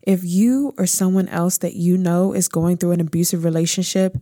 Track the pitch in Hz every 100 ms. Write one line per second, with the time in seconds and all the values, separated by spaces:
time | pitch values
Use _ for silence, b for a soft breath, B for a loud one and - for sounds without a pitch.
0 | - 190 180 180 226 262 285 - 185 -
1 | 185 190 190 170 175 - 175 - 175 180
2 | 180 175 190 185 175 165 165 175 175 170
3 | 165 170 170 175 165 165 165 - 180 190
4 | 190 185